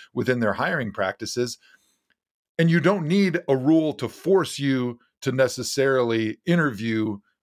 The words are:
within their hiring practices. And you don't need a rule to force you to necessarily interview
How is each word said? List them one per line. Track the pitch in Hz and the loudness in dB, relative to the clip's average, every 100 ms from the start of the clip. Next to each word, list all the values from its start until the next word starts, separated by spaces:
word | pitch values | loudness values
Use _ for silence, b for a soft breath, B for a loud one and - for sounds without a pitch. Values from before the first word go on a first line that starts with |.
| B | B
within | 123 117 123 | -4 -2 0
their | 110 | 0
hiring | 98 151 165 110 | 0 -2 -4 -6
practices. | 101 95 - 113 123 123 - b b b b b _ _ _ _ - | -4 -4 -4 -6 -4 -4 -6 b b b b b _ _ _ _ 0
And | 165 | 2
you | 170 | 4
don't | 156 202 151 | 2 2 0
need | 196 190 175 156 | 2 2 0 0
a | 135 | 0
rule | 131 160 156 143 | 4 4 2 -2
to | 120 | -8
force | - 165 190 156 - | -6 0 0 0 -2
you | 139 131 123 120 b _ | -2 0 -2 -8 b _
to | 135 | -4
necessarily | 131 127 - 113 - 135 131 120 113 110 107 - | 0 0 -2 -6 0 2 2 2 0 -2 -4 0
interview | 170 147 107 113 110 107 101 - _ | 0 0 -2 -4 -2 -2 -6 -12 _